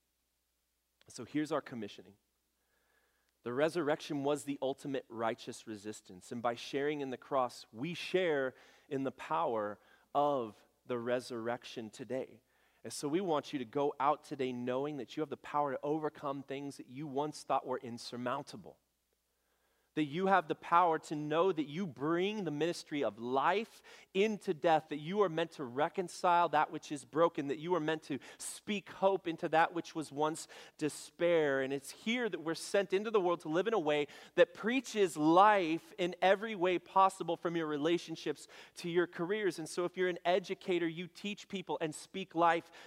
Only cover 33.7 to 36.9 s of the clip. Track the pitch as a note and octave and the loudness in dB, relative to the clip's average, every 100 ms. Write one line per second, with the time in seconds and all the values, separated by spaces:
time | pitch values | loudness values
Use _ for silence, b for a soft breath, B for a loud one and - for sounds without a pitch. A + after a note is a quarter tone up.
33.7 | A3 D3+ D3 D3 B B - E3+ - G3+ | 0 2 2 0 B B 6 6 4 -2
34.7 | C4 B3 G#3+ F#3+ D3+ D3+ E3+ G#3 G3+ E3 | -2 -2 2 2 4 6 8 8 8 2
35.7 | E3 - - F3+ - F#3 G3 A3+ G#3+ F3+ | -2 -6 -4 -4 4 4 4 0 0 0
36.7 | F3 - | 0 2